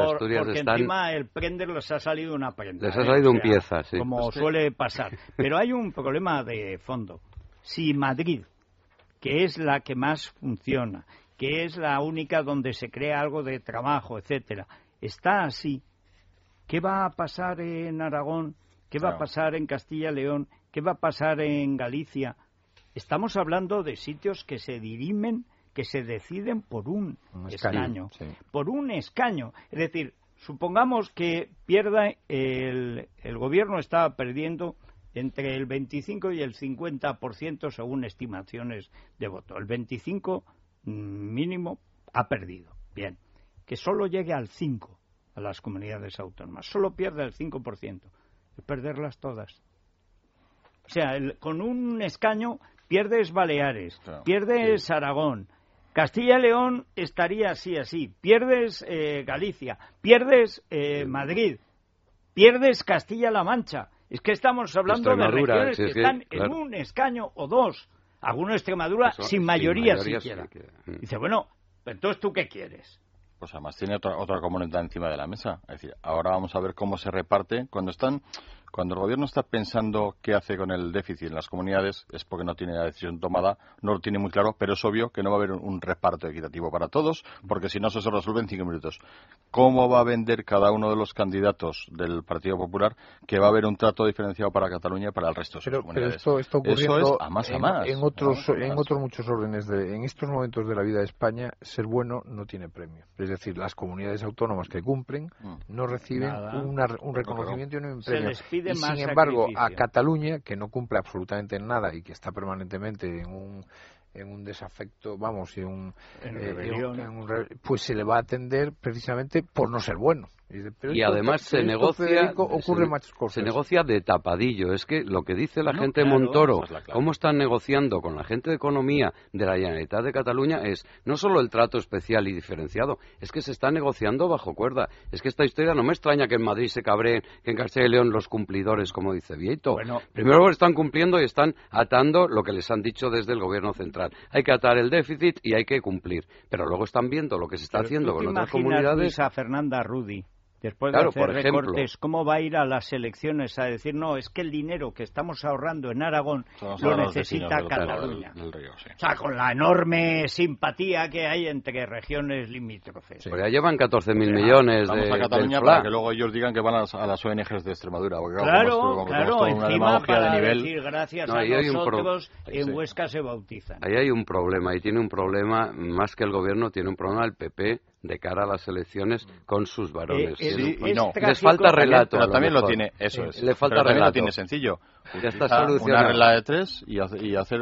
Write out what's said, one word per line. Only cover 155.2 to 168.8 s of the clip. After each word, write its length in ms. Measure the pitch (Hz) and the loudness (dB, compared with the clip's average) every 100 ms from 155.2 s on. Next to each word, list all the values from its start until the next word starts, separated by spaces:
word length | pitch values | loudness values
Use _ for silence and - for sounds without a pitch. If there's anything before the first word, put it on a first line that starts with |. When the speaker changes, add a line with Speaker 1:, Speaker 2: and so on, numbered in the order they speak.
| 170 151 | -8 -6
Speaker 1:
ahorrando 460 | 147 135 156 160 131 | -4 -2 -4 -6 -6
en 120 | 120 | -4
Aragón 400 | 160 151 143 139 120 - | -2 0 0 -4 -6 -12
Speaker 3:
Son 140 | 101 | -10
los 120 | 98 | -2
Speaker 1:
lo 80 | 143 | 2
Speaker 3:
ahorros 160 | 147 - - | 2 2 -2
Speaker 1:
necesita 300 | 117 - 175 151 | -2 -4 -2 -2
Speaker 3:
vecinos 120 | 87 | 0
del, 100 | 131 85 | -2 -2
Speaker 1:
Cataluña"? 440 | 80 78 78 - | -2 -6 -8 -12
Speaker 3:
del 200 | 87 82 | -14 -14
río, 180 | 78 67 - | -12 -16 -18
sí. 140 | - | -20
Speaker 1:
O 40 | - | -4
sea, 180 | 165 165 | 0 0
con 200 | 151 123 | -2 0
la 140 | 123 | 0
enorme 800 | 123 160 175 165 165 165 160 151 | 4 4 6 4 2 2 2 0
simpatía 800 | - 175 139 196 - 190 170 165 | 2 0 0 -4 -2 -2 0 -2
que 160 | 165 156 | -2 -2
hay 200 | 165 165 | -2 -2
entre 360 | 143 135 127 120 | -4 -6 -6 -6
regiones 600 | 113 - 147 143 135 113 | -8 -6 -4 -4 -4 -6
limítrofes. 760 | 123 117 104 - 92 - - | -10 -12 -14 -16 -18 -18 -14
Speaker 4:
Sí. 40 | 92 | -8
Speaker 2:
Pues 120 | 90 | -2
ya 60 | 104 | 2
llevan 280 | 131 165 151 | 4 4 4
catorce 380 | 123 120 95 | 4 4 4
mil 160 | 107 107 | 4 4
Speaker 3:
Ah, 100 | 104 | 6
Speaker 2:
millones 480 | 110 131 123 110 101 | 10 10 10 6 4
Speaker 3:
vamos 160 | 107 104 | 2 2
Speaker 2:
de, 60 | |
Speaker 3:
a 60 | 104 | 2
Cataluña 380 | 120 120 104 139 | 2 2 2 6
Speaker 2:
del 60 | |
Speaker 3:
para 120 | 123 165 | 8 8
Speaker 2:
fla. 40 | |
Speaker 3:
que 80 | 104 | 6
luego 220 | 113 113 | 0 0
ellos 200 | 113 117 | 0 0
digan 220 | 113 123 | 0 0
que 60 | 113 | 2
van 140 | 110 | 2
a 60 | 117 | 2
las, 120 | 107 | 0
a 120 | 98 104 | -2 -2
las 180 | 95 | 0
O 60 | 110 | 0
N 100 | 107 | -2
Gs 220 | 98 104 | -2 -4
de 60 | 90 | -6
Extremadura. 460 | 87 92 87 95 85 | -8 -6 -4 -4 -2
Porque, 180 | 87 92 | -4 0
Speaker 1:
Claro, 300 | 147 180 233 | 4 6 6
Speaker 3:
como 120 | 233 | 4